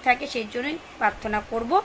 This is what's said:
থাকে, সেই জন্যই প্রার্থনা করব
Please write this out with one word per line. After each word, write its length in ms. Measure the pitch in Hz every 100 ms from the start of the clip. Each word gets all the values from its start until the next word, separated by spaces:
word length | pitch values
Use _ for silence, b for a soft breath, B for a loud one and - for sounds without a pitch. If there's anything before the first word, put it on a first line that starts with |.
থাকে, 220 | 262 247 277
সেই 180 | 240 214
জন্যই 260 | 240 277 330 - -
প্রার্থনা 420 | 214 - 214 214 214
করব 320 | 226 233 370